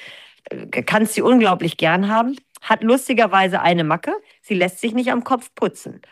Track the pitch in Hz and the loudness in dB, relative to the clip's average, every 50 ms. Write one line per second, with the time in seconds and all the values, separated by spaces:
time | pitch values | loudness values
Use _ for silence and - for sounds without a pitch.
0 | - - - - - - _ _ - - - - - - - - - - - 214 | -20 -20 -20 -20 -20 -20 _ _ -18 -16 -14 -14 -12 -8 -6 -6 -4 0 2 2
1 | 220 220 - 208 - 185 254 254 220 196 185 175 165 165 - - 165 160 165 180 | 2 2 0 0 2 4 4 6 6 4 2 0 -2 -4 -4 -2 0 0 2 2
2 | 196 202 214 220 233 247 277 - _ _ _ - - - 220 226 - 220 247 269 | 0 2 2 0 0 0 -2 -8 _ _ _ -12 -2 -2 -2 0 2 2 2 2
3 | 262 - 262 220 226 202 180 190 190 190 180 175 - 170 175 175 165 151 156 175 | 2 0 2 2 2 4 4 2 2 2 0 0 0 2 2 2 2 0 -2 -2
4 | - 285 370 427 - _ _ _ _ - 214 185 175 185 180 - - 233 220 247 | -2 -6 -6 -8 -8 _ _ _ _ -6 -2 -2 -2 -2 -4 -4 -6 -4 -2 -2
5 | 254 240 233 240 233 - 269 247 - - - - - 196 - - - - - - | -2 -2 -2 -2 -2 -2 -2 -4 -4 -8 -8 -4 -4 -4 -4 -6 -18 -18 -18 -18
6 | _ _ | _ _